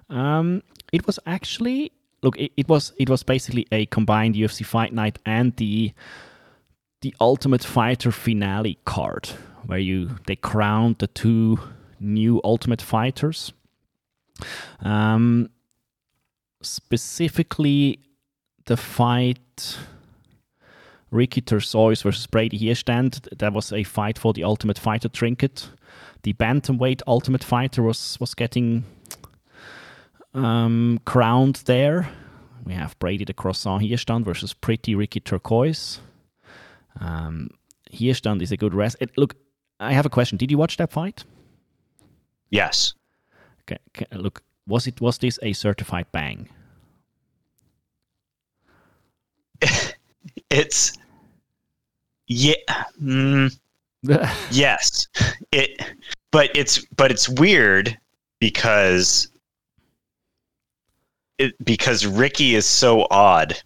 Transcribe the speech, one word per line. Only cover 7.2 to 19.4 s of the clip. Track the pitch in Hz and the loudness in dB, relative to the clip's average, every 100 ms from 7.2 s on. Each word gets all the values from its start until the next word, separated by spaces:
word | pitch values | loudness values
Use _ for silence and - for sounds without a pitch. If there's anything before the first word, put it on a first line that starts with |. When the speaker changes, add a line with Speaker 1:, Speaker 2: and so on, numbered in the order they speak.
Speaker 1:
Ultimate | 113 135 139 123 | 2 2 2 0
Fighter | - 123 113 123 123 | 0 0 2 0 -2
finale | - 117 107 98 98 110 - | -2 -2 0 0 -2 -4 -6
card, | - - 52 50 - - - - | -8 -6 -6 -6 -12 -18 -20 -14
where | 110 92 | -6 -2
you, | 95 95 87 110 - | 0 -2 -4 -8 -8
they | 95 | -6
crowned | - 107 104 107 117 113 | -2 0 2 4 2 0
the | 98 | -4
two | - 110 113 110 110 - - - - | -2 2 4 2 0 -4 -20 -20 -10
new | 101 107 113 120 | -4 0 2 2
Ultimate | - 117 - 113 | 2 0 0 -4
Fighters. | - 110 123 - 151 165 - - _ _ _ _ _ _ _ - - - - - | -2 -2 0 -2 -4 -4 -12 -18 _ _ _ _ _ _ _ -16 -14 -14 -18 -10
Um, | 98 107 107 110 120 120 113 _ _ _ _ _ _ _ _ _ _ _ | -2 0 2 4 4 2 0 _ _ _ _ _ _ _ _ _ _ _
specifically, | - - - 117 - - 165 - 160 - 147 143 139 - _ _ _ _ _ _ - | -14 -12 -4 -4 -4 -4 -4 -2 -4 0 2 4 2 0 _ _ _ _ _ _ -4
the | 117 | -4
fight | - - 120 120 123 123 | -4 -2 0 2 0 -2